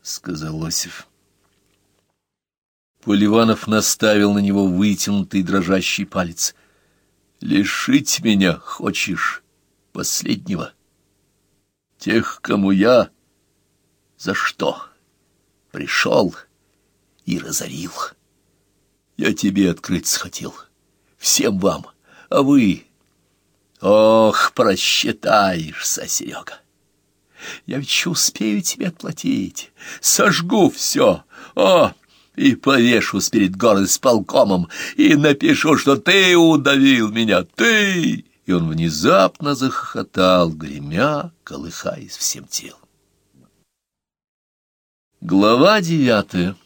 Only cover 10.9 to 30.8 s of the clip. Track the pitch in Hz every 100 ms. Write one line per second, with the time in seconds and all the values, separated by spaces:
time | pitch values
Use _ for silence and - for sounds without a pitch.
10.9 | _ _ _ _ _ _ _ _ _ _
11.9 | _ - 110 - - - 113 98 95 107
12.9 | 123 101 _ _ _ _ _ _ _ _
13.9 | _ _ _ - - - - 71 - -
14.9 | _ _ _ _ _ _ _ _ - -
15.9 | - - - 92 - - _ _ _ _
16.9 | _ _ _ - - - 73 - 71 87
17.9 | - - _ _ _ _ _ _ _ _
18.9 | _ _ - 110 104 101 98 92 82 -
19.9 | 87 - - 90 - - - - _ _
20.9 | _ _ _ - - 120 98 95 78 -
21.9 | _ _ _ _ - 139 143 107 85 _
22.9 | _ _ _ _ _ _ _ _ _ 98
23.9 | 107 110 110 110 101 - - 117 92 -
24.9 | - - 110 - 104 98 87 78 80 -
25.9 | - - - - - - - _ _ _
26.9 | _ _ _ _ _ - - - 131 139
27.9 | - 175 170 - - 214 208 175 - 190
28.9 | - 185 165 - - 95 - - _ -
29.9 | - - - 208 165 170 220 165 -